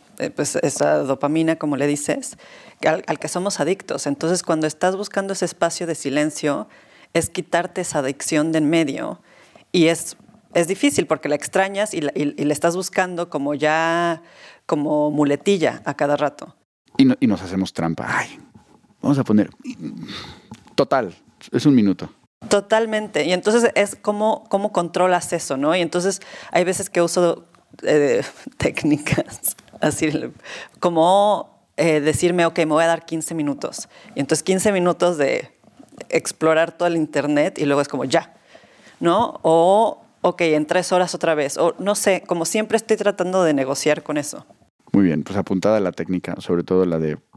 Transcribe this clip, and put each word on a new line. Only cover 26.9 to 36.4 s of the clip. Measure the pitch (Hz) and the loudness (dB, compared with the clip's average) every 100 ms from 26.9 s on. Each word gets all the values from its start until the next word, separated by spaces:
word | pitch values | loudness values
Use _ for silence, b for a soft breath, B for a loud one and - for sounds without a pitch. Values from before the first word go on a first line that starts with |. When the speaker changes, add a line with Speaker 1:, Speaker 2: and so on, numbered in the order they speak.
| - | 0
Speaker 1:
uso, | 170 185 175 - - _ _ - | 2 2 2 0 -8 _ _ -6
eh, | - 151 143 113 - - | 2 2 4 0 -2 -10
<laughs> | - - | -16 -4
técnicas, | 139 - 147 147 - - - - - - - - | -4 0 0 0 0 -2 -2 -6 -8 -8 -14 -2
así, | 156 - 156 151 123 - B B B - | -2 0 -2 -2 -8 -14 B B B -4
como, | 175 170 170 196 208 196 - _ _ - | 0 4 4 6 4 0 -4 _ _ 0
eh, | 165 151 | 2 2
decirme, | 147 147 180 175 170 | 2 2 2 2 2
"Ok, | 170 | 2
me | 156 | 2
voy | 156 | 2
a | 165 | 2
dar | 165 | 0
quince | - 165 156 | -4 -8 -6
minutos". | 165 143 143 - - - B B - | -4 -4 -4 -8 -10 -16 B B -6
Y | |
entonces | 139 160 | -2 0
quince | - 190 214 | 2 2 2
minutos | 190 175 170 175 160 | 2 2 2 2 2
de | 135 123 - _ _ _ - - - | 0 0 -6 _ _ _ -20 -20 -2
explorar | 165 - - | -2 -2 0